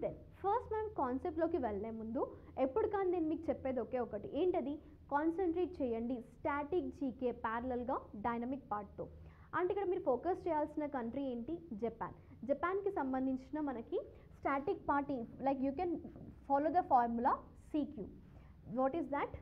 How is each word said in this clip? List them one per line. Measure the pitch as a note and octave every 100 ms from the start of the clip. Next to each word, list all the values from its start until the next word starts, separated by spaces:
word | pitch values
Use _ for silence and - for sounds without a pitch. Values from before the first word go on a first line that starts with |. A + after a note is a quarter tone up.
then | - - - -
ఫస్ట్ | F#4+ A4+ A#4+
మనం | A4 G#4+ G#4+
కాన్సెప్ట్లోకి | C4 C4 F4+ D#4+ E4 E4+ A#3+
వెళ్ళే | G3+ A3+
ముందు | A3+ A3 A#3+ - - - -
ఎప్పుడు | C4 A4 G#4+
కానీ | G4+ F#4+
నేను | F4 D#4
మీకు | D#4+ -
చెప్పేది | - F3 G#3
ఒకే | G#3+ B3 A#3
ఒకటి, | G#3 - C4+
ఏంటది? | F4+ F4 B3+ D4 - - -
కాన్సన్ట్రేట్ | C#4+ D#4+ E4 F#4 D#4+ F4+ -
చేయండి, | C4 A3+ A#3 B3 A3+
స్టాటిక్ | - D#4 C#4+ D4 F4+ C4+ -
జీకే | C#4 - B3+ A#3
ప్యారలల్‌గా | A3+ A3+ B3+ B3 A#3+ D#4+ - G#3+
డైనమిక్ | A3+ A#3 A#3+ C4+ -
పార్ట్‌తో. | G#3 G3+ - - - - - -
అంటే | D4+ F4+
ఇక్కడ | G4+ F4+
మీరు | F#4 D4+
ఫోకస్ | B3 E4 F4+
చేయాల్సిన | F4+ D4+ D#4 E4 D4 C#4+
కంట్రీ | A#3 B3+ C4+
ఏంటి? | A#3+ A#3 E4+ - G#3
జపాన్. | A3+ A3 F3+ - - -
జపాన్కి | A3+ C#4 E4+ G4 G4 F#4+
సంబంధించిన | C4+ C4 C4 C4 - D4+
మనకి | D4 A#3+ A#3 G4+ - - - -
స్టాటిక్ | F4+ C#4 C#4+ F#4 -
పార్ట్, | C#4+ C#4+ C4+ A3+ - C4
like | C4+ C4+
you | C#4
can | F4+ D#4+ - - - - -
follow | C#4 D4+ E4
the | F4
formula | B3+ A#3+ A#3 B3 C#5 - - -
సీక్యూ. | D#4 C4 - F#3 - - - - - - A3
What | C4 E4+
is | C4
that? | C#4 G#4+ -